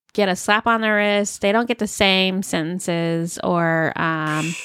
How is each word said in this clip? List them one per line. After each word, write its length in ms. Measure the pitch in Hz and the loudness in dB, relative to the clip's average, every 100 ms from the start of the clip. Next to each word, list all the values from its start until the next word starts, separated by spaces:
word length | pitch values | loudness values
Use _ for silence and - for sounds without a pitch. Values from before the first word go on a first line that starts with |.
| _ | _
get 180 | - 202 | 0 0
a 60 | 180 | 0
slap 320 | - 214 233 | 0 2 2
on 140 | 226 | 2
the 100 | 220 | 2
wrist. 500 | 208 208 208 202 - | 2 2 2 0 -2
They 100 | 202 | 0
don't 160 | 214 240 | 2 0
get 120 | 240 | -2
the 80 | 214 | -4
same 560 | - 196 190 190 190 | 0 2 4 2 0
sentences 960 | 196 175 160 185 - 170 170 165 170 - | -2 -2 -2 -4 -4 -2 0 -2 -4 -4
or, 500 | - 175 165 165 160 - | -2 0 2 2 0 0
um, 540 | 170 160 156 151 156 170 | -2 -2 -2 -2 -4 -6